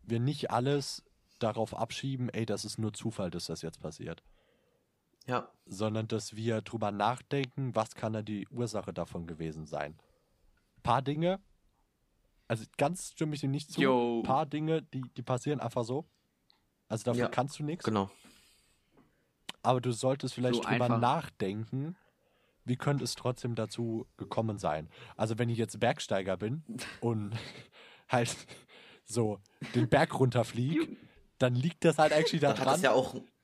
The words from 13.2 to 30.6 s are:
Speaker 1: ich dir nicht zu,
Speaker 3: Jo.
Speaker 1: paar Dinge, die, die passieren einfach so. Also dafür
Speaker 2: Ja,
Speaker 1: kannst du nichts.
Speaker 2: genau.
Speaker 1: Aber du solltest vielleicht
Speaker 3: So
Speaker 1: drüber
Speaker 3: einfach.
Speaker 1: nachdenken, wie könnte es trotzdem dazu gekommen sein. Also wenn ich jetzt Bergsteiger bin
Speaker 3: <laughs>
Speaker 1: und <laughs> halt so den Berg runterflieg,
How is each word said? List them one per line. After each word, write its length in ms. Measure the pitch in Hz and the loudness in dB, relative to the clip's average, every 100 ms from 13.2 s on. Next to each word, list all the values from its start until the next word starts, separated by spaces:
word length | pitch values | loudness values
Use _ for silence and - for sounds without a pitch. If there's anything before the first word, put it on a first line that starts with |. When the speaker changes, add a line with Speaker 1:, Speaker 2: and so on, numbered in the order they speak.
| 160 | -4
Speaker 1:
ich 80 | 147 | -2
dir 80 | 135 | -2
nicht 200 | 143 - | -2 -4
zu, 120 | - | 2
Speaker 3:
Jo. 400 | 135 127 120 117 | 4 4 4 0
Speaker 1:
paar 240 | 113 135 156 | 2 2 2
Dinge, 340 | 151 156 160 | -2 0 0
die, 220 | - 131 | -2 -8
die 200 | 127 - | -8 -10
passieren 380 | 120 127 147 147 | -2 -2 0 -2
einfach 240 | - 127 | -2 -2
so. 220 | 117 131 170 _ _ _ _ _ _ _ _ | -2 -4 -6 _ _ _ _ _ _ _ _
Also 160 | 113 | -2
dafür 200 | 123 120 | 0 2
Speaker 2:
Ja, 40 | 120 | 2
Speaker 1:
kannst 300 | - 135 - | 0 -2 -2
du 40 | |
nichts. 220 | 147 175 | -6 -2
Speaker 2:
genau. 260 | - 107 98 - - - _ _ _ _ _ _ _ _ _ _ - - | 0 2 0 -4 -20 -20 _ _ _ _ _ _ _ _ _ _ -16 -2
Speaker 1:
Aber 180 | - 127 | 2 4
du 120 | 127 | 2
solltest 420 | 117 131 139 127 | 0 0 0 -2
vielleicht 200 | - 123 120 | -2 0 2
Speaker 3:
So 60 | |
Speaker 1:
drüber 220 | 104 117 123 | 2 2 2
Speaker 3:
einfach. 140 | 117 | 4
Speaker 1:
nachdenken, 960 | 120 156 - _ 98 104 113 131 147 180 _ _ _ _ _ _ | 4 2 -4 _ -4 -2 -6 -6 -6 -10 _ _ _ _ _ _
wie 120 | - 123 | -4 0
könnte 280 | 143 139 | 2 0
es 100 | 123 | -2
trotzdem 400 | - 127 123 123 | -2 -4 -2 -4
dazu 520 | 113 110 - 117 110 - - | -2 -4 -4 -4 -4 -6 -12
gekommen 420 | 98 - 113 98 | -4 -2 0 0
sein. 300 | 87 78 78 - - - | -2 -2 -4 -16 -18 -4
Also 220 | 110 113 | -2 2
wenn 100 | 120 | 0
ich 100 | 117 | 2
jetzt 200 | 110 - | -2 2
Bergsteiger 560 | 120 - - 98 95 92 | 2 2 0 0 0 -2
bin 260 | 104 151 - | -2 -4 -8
Speaker 3:
<laughs> 340 | - - - | -10 -10 -2
Speaker 1:
und 360 | 117 110 101 110 - - - | 0 0 -2 -6 -8 -16 -20
<laughs> 360 | - - - _ | -20 -20 -20 _
halt 260 | 127 117 - - - - - - - | 2 2 -4 -12 -20 -20 -20 -20 -20
so 360 | - 117 110 101 _ _ - | -6 0 0 -2 _ _ -2
den 140 | 123 120 | 0 4
Berg 300 | 139 165 - | 6 4 4
runterflieg, 640 | 131 127 113 117 | 4 4 0 0